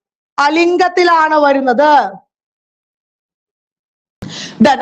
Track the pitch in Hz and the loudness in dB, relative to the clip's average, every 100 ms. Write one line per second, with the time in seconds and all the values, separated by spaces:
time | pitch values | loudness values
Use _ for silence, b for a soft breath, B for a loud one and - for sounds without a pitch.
0 | _ _ _ - 285 320 339 359 359 359 | _ _ _ -4 -2 0 0 0 0 0
1 | 349 330 311 311 294 277 269 233 302 285 | 0 0 0 0 0 0 0 0 2 2
2 | 202 190 _ _ _ _ _ _ _ _ | 0 -8 _ _ _ _ _ _ _ _
3 | _ _ _ _ _ _ _ _ _ _ | _ _ _ _ _ _ _ _ _ _
4 | _ _ - B B B 285 262 | _ _ -18 B B B 0 2